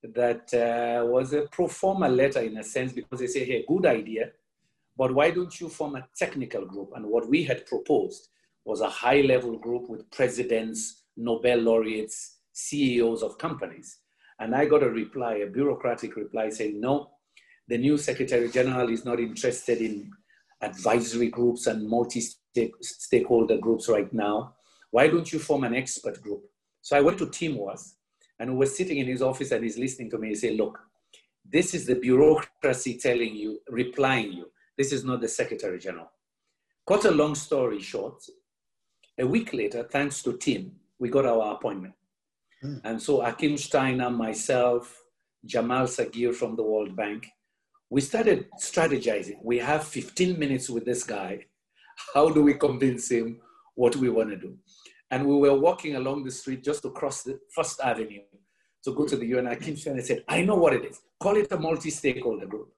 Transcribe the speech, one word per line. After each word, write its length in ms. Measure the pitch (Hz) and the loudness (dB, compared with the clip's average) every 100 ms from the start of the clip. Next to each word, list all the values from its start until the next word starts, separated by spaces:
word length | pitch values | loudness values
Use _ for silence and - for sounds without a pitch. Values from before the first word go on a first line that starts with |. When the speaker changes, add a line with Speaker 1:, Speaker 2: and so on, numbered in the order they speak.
Speaker 1:
that, 500 | 120 123 120 117 - | -6 0 0 0 -2
uh, 500 | 120 117 120 120 120 120 | 0 2 0 0 0 2
was 280 | 127 131 | 2 2
a 80 | 147 | -2
pro 260 | 143 - 175 | -2 -2 -2
forma 400 | - 190 190 147 | 0 0 2 2
letter 320 | 127 139 135 | 4 4 2
in 160 | 113 110 | -4 -6
a 80 | |
sense, 280 | 107 131 127 | -6 -4 -4
because 280 | 123 - 127 | -6 -10 -6
they 60 | 123 | -4
say, 180 | 131 | -4
"Hey, 200 | 123 120 123 | -2 -4 0
good 160 | 180 | 2
idea, 480 | 170 113 110 110 117 _ _ _ _ _ _ - | 4 2 -2 -6 -6 _ _ _ _ _ _ -2
but 160 | 127 | 2
why 180 | 131 160 | 4 4
don't 300 | 175 175 - | 2 -4 -8
you 80 | 165 | -12
form 280 | - 151 135 | -6 -6 -6
a 120 | 131 - | -14 -4
technical 480 | 175 139 120 107 | -4 -4 -6 -6
group?" 280 | 92 101 95 | -8 -12 -12
And 120 | 120 107 | -10 0
what 220 | 117 113 | 0 4
we 160 | 151 | 2
had 220 | 139 123 - | 2 -2 -2
proposed 640 | 123 - 135 95 - _ _ _ _ | -6 2 2 2 -8 _ _ _ _
was 160 | 107 107 | -8 -4
a 60 | 104 | -4
high-level 680 | - 120 143 135 127 123 113 | -2 2 4 6 4 0 -6
group 300 | 113 120 123 | -6 -6 -6
with 220 | 110 - | -14 -14
presidents, 920 | - 127 113 123 110 113 113 - - _ - | -2 0 0 0 0 -2 -8 -10 -12 _ -8
Nobel 420 | 117 113 123 120 | -4 0 4 4
laureates, 760 | 113 113 110 110 107 - - _ _ | 4 4 2 -4 -6 -10 -14 _ _
C 440 | - - 147 135 120 | -12 -6 0 2 4
E 60 | |
Os 200 | 117 113 | 2 2
of 160 | 110 - | -4 -4
companies. 600 | 165 143 92 82 - - _ _ _ - | -8 -6 -10 -10 -20 -20 _ _ _ -10
And 160 | 113 | -2
I 100 | 131 147 | 2 6
got 160 | 147 | 6
a 80 | 127 | 4
reply, 440 | 113 104 135 117 107 | 0 -6 -6 -4 -4
a 100 | 98 | -4
bureaucratic 720 | 107 143 - 123 117 107 110 | 0 0 0 -4 -4 -6 -10
reply 320 | 104 113 110 | -8 -4 -4
saying, 300 | 110 107 104 | -2 -6 -4
"No, 300 | 120 143 139 _ _ - _ _ - | 0 -2 -2 _ _ -20 _ _ -6
the 100 | 120 | 0
new 180 | 135 147 | 2 2
Secretary 500 | 143 123 127 120 120 | 0 -2 2 2 2
General 400 | 127 127 127 120 | 2 2 2 0
is 140 | 113 | -2
not 140 | 123 120 | -2 -2
interested 580 | 117 107 127 120 - 113 | -2 -2 -2 -2 -2 0
in 300 | 110 104 98 - _ _ _ _ | -2 -6 -10 -20 _ _ _ _
advisory 680 | 107 92 110 120 117 117 117 | -10 -2 2 2 2 -2 -2
groups 380 | 120 120 117 120 | 2 2 2 -2
and 220 | 110 107 | -2 0
multi-stakeholder 1700 | 117 120 123 113 - _ 123 113 - - - - 120 - 117 113 113 | 0 0 -2 -6 -10 _ -2 -2 -4 -16 -14 2 2 6 4 4 2
groups 300 | 113 110 - | 2 0 2
right 240 | 107 98 | 2 2
now. 420 | 113 104 107 131 _ _ _ _ | -2 0 -2 -4 _ _ _ _
Why 180 | 117 151 | 4 6
don't 220 | 170 165 | 4 -2
you 60 | 156 | -6
form 260 | - 139 | 0 0
an 100 | 123 | 2
expert 460 | 123 131 - 110 - | -2 -4 -8 -8 -8
group?" 220 | 104 101 - _ _ _ | -10 -10 -12 _ _ _
So 140 | - 143 | 0 4
I 40 | |
went 180 | 143 - | 4 2
to 120 | 165 | -6
Tim 260 | - 165 127 | -4 -4 -4
Worth, 400 | 98 - - _ _ _ _ _ | -8 -10 -16 _ _ _ _ _
and 120 | 120 | -4
we 80 | 131 | 2
were 180 | 135 - | 2 2
sitting 200 | 185 147 | -2 -2
in 80 | 127 | -2
his 160 | 127 | 0
office, 300 | - 131 135 | 0 0 -2
and 120 | 120 | -2
he's 140 | 117 110 | -2 -4
listening 320 | 131 - 113 | -6 -6 -8
to 80 | 110 | -6
me. 100 | 110 | -6
He 60 | |
said, 200 | 104 117 110 | -2 -2 0
"Look, 220 | 104 - _ _ _ - _ _ _ 160 | -2 -4 _ _ _ -20 _ _ _ 2
this 180 | - | 2
is 120 | 170 127 | -2 0
the 100 | 123 | 0
bureaucracy 1040 | 123 127 151 156 - _ 139 127 127 117 | 4 8 8 6 0 _ 0 0 -4 -2
telling 360 | 135 120 117 107 | 0 2 -2 -4
you, 260 | 107 - - | -8 -8 -8
replying 640 | 117 123 139 135 127 104 | -4 -4 0 2 2 -2
you. 180 | 87 85 _ _ - | -8 -14 _ _ -4
This 160 | 135 | -2
is 100 | 135 | 0
not 180 | 131 123 | -2 -2
the 60 | 113 | -2
Secretary 500 | - 113 107 104 90 | -2 -4 -4 -6 -6
General." 320 | 95 85 85 _ _ _ _ _ _ _ - | -10 -12 -16 _ _ _ _ _ _ _ 2
Cut 180 | 202 214 | 4 6
a 40 | |
long 240 | 156 151 | 4 2
story 460 | 143 - 143 123 101 | 0 -2 0 0 -2
short, 380 | - 104 104 - - _ _ _ _ _ _ _ _ - | -6 -8 -8 -12 -20 _ _ _ _ _ _ _ _ -4
a 80 | 127 | 0
week 260 | 226 226 | 0 -2
later, 300 | 123 104 117 | -4 -4 -4
thanks 380 | 117 139 143 143 | -4 -2 -2 -4
to 160 | 127 - | -6 -2
Tim, 420 | - 107 92 - _ _ | -2 -2 -6 -16 _ _
we 120 | 123 | 0
got 160 | 135 131 | 2 4
our 280 | 113 107 | 2 0
appointment. 400 | 101 113 98 95 _ _ _ _ _ _ _ | -4 -6 -6 -12 _ _ _ _ _ _ _
Speaker 2:
Hmm. 160 | 139 135 | -12 -10
Speaker 1:
And 160 | 107 113 | -8 -6
so 220 | - 135 | 0 2
Akim 340 | 117 117 151 147 | 0 0 -2 -2
Steiner, 540 | - 143 131 127 123 | 0 0 2 0 -2
myself, 920 | 120 110 110 - 127 123 123 - - _ _ _ _ | -2 -4 -4 0 2 2 2 -4 -20 _ _ _ _
Jamal 420 | 110 120 117 127 123 | -6 -2 0 0 0
Sagir 480 | - 117 113 120 | -2 -4 0 -2
from 220 | 120 113 113 | 0 -4 -2
the 60 | |
World 320 | 107 107 98 95 | 0 0 -2 -4
Bank, 300 | 104 110 - _ _ _ _ _ _ | -6 -6 -12 _ _ _ _ _ _
we 120 | 131 | -2
started 480 | 135 220 220 180 - - | 0 2 4 4 0 -10
strategizing. 800 | - - 165 131 117 104 95 - | -4 0 2 2 0 -2 -6 -10
We 160 | 110 120 | -2 -2
have 260 | 123 151 | 0 -2
fifteen 540 | 151 147 - - 185 170 | -2 -10 -10 0 0 0
minutes 300 | 143 131 - | -2 -2 -2
with 160 | 117 | -4
this 180 | 120 120 | -2 -4
guy. 440 | - 104 92 101 - _ _ _ _ - - | -4 -8 -8 -10 -12 _ _ _ _ -20 0
How 140 | 139 156 | 4 6
do 120 | 151 | 8
we 120 | 147 | 6
convince 560 | 139 143 127 135 117 - | 6 0 2 0 0 -2
him 300 | 120 113 117 _ _ _ | 0 -2 -8 _ _ _
what 220 | - 123 135 | 2 2 4
we 120 | 127 | 2
wanna 260 | 110 107 95 | 2 0 -4
do? 220 | 92 - _ _ - _ _ | -14 -16 _ _ -20 _ _
And 160 | 131 143 | 0 4
we 100 | 143 | 6
were 220 | 143 139 | 6 6
walking 380 | 165 170 156 135 | 4 2 -4 -4
along 280 | 131 143 | -4 -4
the 60 | 131 | -8
street 320 | 127 - 127 | -10 -8 -6
just 200 | 135 147 | -4 -4
to 80 | 135 | -8
cross 320 | - 143 - | -6 -6 -6
the 180 | 123 135 _ - | -10 -12 _ -4
First 240 | 151 - | -4 -2
Avenue 420 | 131 113 107 101 - _ _ _ _ _ | -2 -2 -6 -10 -20 _ _ _ _ _
to 80 | - | -6
go 120 | 135 143 | -2 0
to 100 | 135 | 0
the 100 | 117 | 0
U 120 | 127 | -2
N. 80 | 123 | -2
Akim 280 | 117 156 151 | -4 -6 -8
Steiner 260 | 151 135 | -6 -6
said, 220 | 120 123 - | -4 -4 0
"I 140 | 165 | 0
know 140 | 190 202 | 2 6
what 180 | 165 | 6
it 100 | 127 | 4
is. 160 | - - _ _ | -2 -14 _ _
Call 180 | 202 208 | 2 2
it 140 | 208 | 2
a 60 | 185 | -2
multi-stakeholder 880 | 160 160 156 - 143 123 120 107 92 | -2 -2 -4 -2 -2 0 -4 -4 -8
group." 260 | 107 - | -12 -14